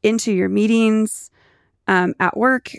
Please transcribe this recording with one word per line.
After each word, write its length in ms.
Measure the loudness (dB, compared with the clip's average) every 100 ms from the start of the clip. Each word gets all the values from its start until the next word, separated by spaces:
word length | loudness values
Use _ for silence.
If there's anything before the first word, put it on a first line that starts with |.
into 300 | 0 0 0
your 160 | 0 0
meetings, 800 | 0 2 2 2 2 -2 -6 -16 _ _ _ _ _ -2
um, 260 | 0 0 -2
at 160 | -4 0
work 360 | 0 0 -6